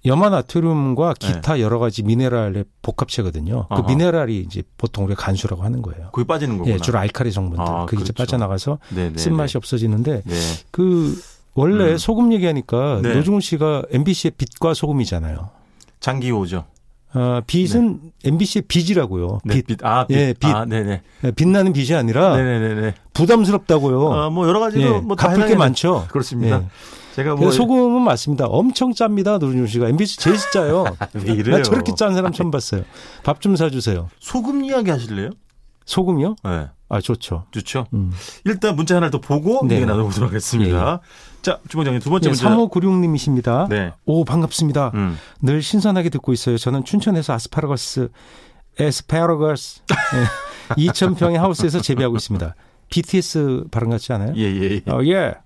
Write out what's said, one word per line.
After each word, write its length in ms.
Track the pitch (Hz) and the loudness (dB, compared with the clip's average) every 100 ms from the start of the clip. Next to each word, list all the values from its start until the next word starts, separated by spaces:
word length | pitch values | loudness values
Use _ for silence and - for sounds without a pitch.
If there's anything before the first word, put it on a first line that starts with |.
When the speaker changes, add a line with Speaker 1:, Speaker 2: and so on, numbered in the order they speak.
| 135 | 2
Speaker 1:
염화나트륨과 1080 | 139 202 185 123 170 165 156 139 123 170 143 | 4 4 2 0 0 2 2 0 0 0 0
Speaker 2:
네. 120 | - | -2
Speaker 1:
기타 260 | 85 107 151 | -2 0 0
여러 180 | 107 117 | 2 0
가지 240 | 117 107 | -2 -2
미네랄의 600 | 107 117 131 120 104 95 101 _ | 0 2 2 0 -2 -4 -6 _
복합체거든요. 840 | - - - - 92 78 78 120 95 | -8 -4 -4 -2 -4 -4 -4 -4 -2
그 60 | |
Speaker 2:
아하. 80 | - 110 | -2 2
Speaker 1:
미네랄이 520 | 135 175 165 123 104 | 2 2 2 -2 -4
이제 220 | 87 98 - - | -6 -10 -12 -6
보통 260 | 120 - | -6 -2
우리가 180 | 98 98 | -4 -2
간수라고 400 | - 98 107 92 | -2 -2 -2 -4
하는 200 | 98 123 | -4 -4
거예요. 280 | 98 80 85 | -6 -10 -8
Speaker 2:
그게 140 | 113 120 | -4 -2
빠지는 320 | 160 143 104 | -2 -2 -2
거구나. 160 | 87 | 0
Speaker 1:
예, 40 | 98 | 0
주로 180 | 85 117 | 0 0
알칼리 320 | 98 - 120 | -2 -2 -4
성분들. 320 | 98 95 85 | -2 -4 -2
Speaker 2:
아, 200 | 87 85 87 | -2 -2 -2
Speaker 1:
그게 140 | 104 | -2
이제 100 | 98 | -4
Speaker 2:
그렇죠. 120 | 113 | -4
Speaker 1:
빠져나가서 540 | 123 127 101 95 - 151 - | -2 -2 -2 -2 -4 -6 -6
Speaker 2:
네네. 240 | 92 87 80 | -4 -4 -2
Speaker 1:
쓴맛이 380 | 165 160 147 131 | 0 0 0 -4
없어지는데 640 | - 123 113 107 123 131 | -4 -2 0 0 0 -2
Speaker 2:
네. 100 | 98 85 82 82 - | -4 -4 -4 -6 -8
Speaker 1:
그 500 | - 185 175 151 139 - - _ | 0 2 2 0 -4 -10 -20 _
원래 380 | - 156 208 175 | 0 2 4 2
Speaker 2:
음. 60 | 170 | 2
Speaker 1:
소금 340 | - 226 240 | 0 2 4
얘기하니까 680 | 220 180 143 - 120 143 117 | 4 2 0 0 0 0 0
Speaker 2:
네. 120 | 120 | 2
Speaker 1:
노중훈 260 | 127 156 202 | 2 2 0
씨가 420 | 196 160 156 143 - | 0 0 0 0 -2
엠비씨의 420 | 127 147 180 160 - | 0 0 0 -2 -4
빛과 360 | 127 - 165 | -8 -2 -2
소금이잖아요. 760 | 160 151 143 107 85 80 78 90 _ _ _ - _ | 0 -2 -2 -2 -2 -4 -6 -10 _ _ _ -20 _
Speaker 2:
장기호죠. 640 | - 131 123 113 92 90 78 _ _ _ _ | -6 -4 -2 -2 -2 -6 -8 _ _ _ _
Speaker 1:
아, 280 | 127 123 123 117 | -2 0 -2 -2
빛은 540 | 170 185 226 233 160 160 _ | 0 2 2 2 0 -12 _
Speaker 2:
네. 60 | 139 | -2
Speaker 1:
엠비씨의 360 | 160 196 214 - | 0 0 -2 0
빛이라고요. 680 | 175 170 185 120 92 87 104 | 0 2 0 0 -2 -4 -4
Speaker 2:
네, 100 | - | 0
Speaker 1:
빛. 120 | 117 123 | 0 0
Speaker 2:
빛. 180 | 113 | -4
아, 220 | 117 120 127 | 0 0 2
빛. 80 | 139 | 2
Speaker 1:
예, 180 | 139 117 | 2 0
빛. 100 | - | 0
Speaker 2:
아, 120 | 104 117 | 0 0
네네. 360 | 110 104 95 - _ | -2 -2 -4 -8 _
Speaker 1:
예, 60 | 131 | -4
빛나는 400 | 107 165 196 190 | 2 4 4 4
빛이 220 | 143 131 165 | 2 0 0
아니라 400 | 117 117 185 131 | 2 2 4 4
Speaker 2:
네네네네. 580 | 131 117 110 107 110 95 - | 2 0 0 -2 -4 -4 -10
Speaker 1:
부담스럽다고요. 1000 | - 170 233 196 202 - 156 139 127 147 | 0 4 6 6 2 2 2 4 2 2
Speaker 2:
아, 180 | 139 151 | 2 0
뭐 160 | 165 170 | 0 2
여러 140 | 196 | 2
가지로 220 | 220 214 | 2 2
Speaker 1:
예, 180 | 139 104 | 2 2
Speaker 2:
뭐 160 | 139 196 | 0 0
다 120 | 190 | 2
Speaker 1:
갚을 80 | 190 | 4
게 60 | |
Speaker 2:
해당되는 140 | 214 202 | 4 4
Speaker 1:
많죠. 480 | 139 127 165 160 87 | 4 2 0 0 -2
Speaker 2:
그렇습니다. 460 | 139 123 123 117 104 | -4 -4 -2 0 0
Speaker 1:
예. 60 | 90 - - - - | -2 -12 -20 -20 -12
Speaker 2:
제가 200 | - 139 | -6 -2
Speaker 1:
그래서 80 | 147 | 2
Speaker 2:
뭐 80 | 175 | 4
Speaker 1:
소금은 520 | 196 240 254 247 240 | 4 4 4 4 4
맞습니다. 420 | 240 120 - 143 | 2 2 0 -2
엄청 480 | 127 135 240 - 254 | 2 2 2 2 -2
짭니다, 460 | 233 226 208 190 208 | 0 0 2 2 0
노중훈 280 | 143 127 120 | 2 0 0
씨가. 220 | 117 117 | 0 2
엠비씨 300 | 147 202 - | 2 0 0
제일 180 | 160 208 - | 2 2 2
짜요. 320 | 208 151 170 156 90 | 0 2 2 0 -4
Speaker 2:
<laughs> 100 | 101 | -8
왜 180 | 107 101 | -6 -2
이래요? 240 | 107 104 165 | 0 2 2
Speaker 1:
나 60 | |
저렇게 320 | - 233 233 | 4 0 0
짠 180 | 196 214 | -2 0
사람 180 | 190 185 | 0 -2
처음 180 | 165 170 | -2 -2
봤어요. 320 | 143 - 98 95 - - - | -2 -2 -6 -6 -14 -20 -6
밥 180 | - 147 | -4 0
좀 160 | 202 180 | 0 2
사주세요. 540 | 160 131 113 90 82 _ | 2 0 -2 -2 -4 _
Speaker 2:
소금 440 | - 254 233 277 | -8 -4 -2 -2
이야기 260 | 269 262 196 | -2 0 0
하실래요? 400 | 143 113 101 104 - _ _ - _ - | -2 -4 -6 -6 -10 _ _ -20 _ -4
Speaker 1:
소금이요? 500 | - 185 165 160 220 | -2 0 0 0 -2
Speaker 2:
네. 240 | 98 85 71 - _ | -4 -4 -6 -14 _
Speaker 1:
아, 120 | 107 | -4
좋죠. 440 | - 113 - 82 - | -2 -4 -4 -8 -8
Speaker 2:
좋죠. 340 | 110 - 135 113 | -10 -6 -6 -4
Speaker 1:
음. 180 | 110 92 90 - - | -2 -2 -6 -12 -6
Speaker 2:
일단 320 | 190 208 214 156 | -4 0 0 0
문자 200 | 165 180 | 2 2
하나를 140 | 165 | 2
더 100 | 135 | -2
보고 460 | - 147 160 254 135 | 0 0 2 2 2
Speaker 1:
네. 100 | 117 | 2
Speaker 2:
얘기 100 | - | 2
나눠보도록 420 | 104 107 98 117 | 0 0 0 -2
하겠습니다. 480 | 104 - 120 95 87 110 | -2 -2 0 2 2 0
Speaker 1:
예, 40 | |
예. 60 | 175 - - - - | -2 -8 -20 -20 -6
Speaker 2:
자, 160 | - - - | -4 -4 -4
주방장님, 320 | 156 143 123 | -2 0 -2
두 100 | 143 | 0
번째 160 | 180 160 | 2 2
Speaker 1:
네, 40 | |
Speaker 2:
문제. 100 | 135 | 2
Speaker 1:
삼오구육 560 | 165 226 226 180 190 185 | 4 4 4 2 2 2
님이십니다. 640 | 175 147 - 127 120 120 190 | 2 0 0 0 2 0 0
Speaker 2:
네. 220 | 104 90 - | 0 -2 -6
Speaker 1:
오, 200 | - 156 | 0 0
반갑습니다. 640 | 233 165 160 - 156 143 131 | 2 0 0 0 0 0 0
Speaker 2:
음. 220 | 110 95 80 - - | 0 -2 -4 -12 -2
Speaker 1:
늘 220 | 131 151 | 0 0
신선하게 480 | 147 214 202 185 170 | 2 2 2 2 0
듣고 220 | 139 - | -2 -2
있어요. 260 | 123 - 117 | 0 0 0
저는 260 | 123 135 | 0 -2
춘천에서 480 | 131 202 220 175 151 | 0 0 2 0 -2
아스파라거스, 760 | 117 - - 147 139 - - 120 - - - - - - - | -6 -4 -4 -2 -4 -4 -4 -4 -6 -20 -20 -20 -20 -20 -2
에스파라거스, 1000 | 151 - - 160 170 160 156 139 - - - | -2 -2 -2 0 0 2 0 -2 -8 -16 -6
예, 840 | 139 - 127 120 - - - - 131 | -4 -2 0 0 -2 -12 -16 -4 0
<laughs> 0 | |
이천 380 | 160 - 190 | 0 2 0
평의 240 | 185 175 170 | 2 0 2
하우스에서 420 | 185 165 170 165 | 0 0 -2 -2
재배하고 360 | - 127 127 117 | -2 0 0 -2
있습니다. 380 | - 98 85 - - _ _ | -4 -4 -4 -10 -20 _ _
비티에스 760 | - 160 190 170 160 143 127 - | -4 0 0 0 -2 0 -2 -4
발음 200 | 113 117 | -4 -2
같지 220 | 117 - | -2 -2
않아요? 200 | 113 104 123 | -4 -2 -2
Speaker 2:
예, 60 | |
예, 400 | 107 95 95 101 - | -2 0 -2 -2 -2
예. 40 | |
Speaker 1:
어, 100 | 123 | 0
예. 300 | 139 190 143 - | 2 0 -2 -6